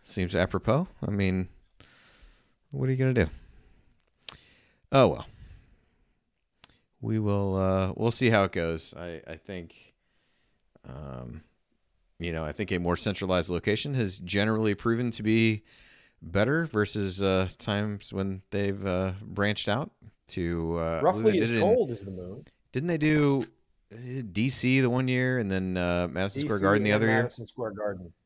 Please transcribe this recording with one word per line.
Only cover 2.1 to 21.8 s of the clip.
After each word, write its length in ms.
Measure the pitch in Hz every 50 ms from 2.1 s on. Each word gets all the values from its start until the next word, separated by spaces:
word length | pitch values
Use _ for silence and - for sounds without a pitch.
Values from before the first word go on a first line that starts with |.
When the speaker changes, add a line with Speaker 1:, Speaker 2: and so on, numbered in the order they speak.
| - - - - - _ _ _ _ _ _ _
Speaker 1:
what 180 | 143 139 131 131
are 40 | 131
you 40 |
gonna 160 | 127 131 131 127
do? 140 | 117 85 78 - - - - - - _ - - _ _ _ _ _ _ _ _ _ _ - - - _ _ _ _ _ _ _ _ _ _
Oh, 160 | 127 135 127
well. 200 | 92 69 - - - - - - - - - _ _ _ _ _ _ _ _ _ _ _ _ _ _ _ _ _ _ _ _ - _ _ _ _ _ _ _
We 200 | 117 110 110 110
will, 360 | 107 104 101 101 101 98 95
uh, 360 | 95 95 95 92 95 95 92 -
we'll 140 | - 110 117
see 220 | 117 - 127 117
how 120 | 113 104 98
it 60 | 92
goes. 440 | - 90 85 82 82 80 - - -
I, 240 | 71 87 87 85 80 -
I 80 | - 80
think, 580 | 80 _ - 98 90 85 82 - - - _ _ _ _ _ _ _ _ _ _ _ _ _ _ _ _ _ _ - -
um, 560 | - 65 69 76 69 64 62 62 60 58 78 - _ _ _ _ _ _ _ _ _ _ _ _ _ _ _
you 140 | 85 87 82
know, 100 | 80 80
I 80 | 76
think 200 | 73 - 104 -
a 80 | 95 90
more 180 | 87 87 87
centralized 520 | - - 110 95 - 98 92 92 90 82 90
location 440 | 87 85 - 107 104 - - 147 139
has 240 | 127 113 95 92
generally 560 | - 87 87 95 101 104 110 110 110 110 107 101
proven 380 | 98 - 117 117 117 123 120
to 100 | 110 -
be 420 | 107 110 110 113 113 113 110 107 _ _ - - - - - - _ _ _ _
better 440 | - 85 87 98 107 127 147 165 165
versus, 560 | 151 - 107 104 - - 107 101 95 90 92
uh, 280 | 98 95 95 92 95 92 - -
times 520 | - - 101 104 104 107 104 98 - -
when 300 | - 98 95 98 95 92 _ _
they've, 340 | - 101 101 98 98 101 98
uh, 260 | 98 90 92 95 95 92 98
branched 460 | 107 107 90 98 101 104 107 - - 104
out 220 | 101 127 165 - _ _ - 110 _ _ _ -
to, 480 | - 95 87 85 85 85 82 82 85 85
uh, 20 |
I 180 | 82 82 82 80
believe 40 | 139
Speaker 2:
Roughly 280 | 170 190 214 226 -
Speaker 1:
they 80 | 196 -
Speaker 2:
as 80 | - 113
Speaker 1:
did 80 | 117
it 20 | 113
in 40 | 165 196 233
Speaker 2:
cold 160 | 254